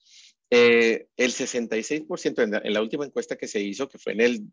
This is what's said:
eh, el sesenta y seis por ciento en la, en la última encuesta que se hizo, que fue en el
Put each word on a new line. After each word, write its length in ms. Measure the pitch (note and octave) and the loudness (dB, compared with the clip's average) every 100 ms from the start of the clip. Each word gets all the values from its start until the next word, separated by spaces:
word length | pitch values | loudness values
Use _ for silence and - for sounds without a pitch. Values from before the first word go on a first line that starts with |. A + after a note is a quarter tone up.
| _ - - _ - | _ -20 -20 _ 2
eh, 580 | A#2+ A#2+ A#2 A2+ A2 - - | 6 6 6 4 0 -4 -2
el 160 | B2 | -2
sesenta 460 | A#2 B2+ B2 A2+ A2 | -2 -4 -4 -4 -4
y 60 | |
seis 180 | A2 D3+ | -4 -6
por 180 | D#3 F3 | -6 -6
ciento 220 | D3+ C#3 | -4 0
en 100 | A2+ | 0
la, 60 | A2 | -2
en 160 | - | -2
la 80 | G#2+ | -2
última 240 | A2 D3+ C#3+ | -2 -4 -6
encuesta 320 | - A2+ B2+ | -6 -6 -8
que 100 | B2+ | -6
se 140 | A2 | -4
hizo, 260 | G2+ G2 C#3 | -4 -6 -8
que 100 | - | -8
fue 160 | - | -6
en 80 | G#2 | 0
el 200 | A#2+ A#2+ G#2 | 2 0 -8